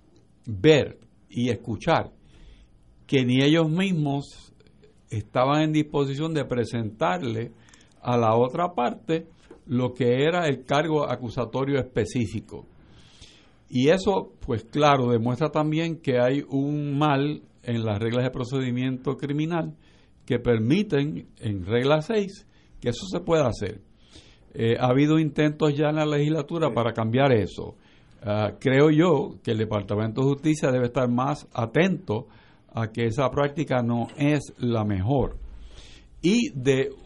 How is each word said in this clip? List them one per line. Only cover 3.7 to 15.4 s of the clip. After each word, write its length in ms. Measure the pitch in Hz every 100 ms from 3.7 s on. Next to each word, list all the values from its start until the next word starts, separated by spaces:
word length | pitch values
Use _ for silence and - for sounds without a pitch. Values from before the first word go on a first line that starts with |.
mismos 800 | 160 196 170 147 139 139 - - - _ _ _ _ _
estaban 520 | 110 - 127 131 151
en 100 | 156
disposición 640 | 151 151 147 139 135 160
de 100 | 156
presentarle 1080 | 123 123 117 120 107 104 165 180 139 110 120 - - - _ _
a 140 | - 123
la 180 | 113
otra 400 | 113 127 165 175
parte 520 | 202 240 - - 165 165 _ - - -
lo 280 | 120 123
que 300 | 123 123 123
era 220 | 151 175 165
el 160 | 127
cargo 440 | 123 143 165 156 143
acusatorio 720 | 127 123 107 113 127 139 139
específico. 880 | 123 - 110 127 117 107 - - - - - - - - - - _ _ _
Y 200 | 123 135
eso, 440 | 185 202 - - - -
pues 180 | 113
claro, 440 | - 147 147 139 120
demuestra 420 | 120 117 123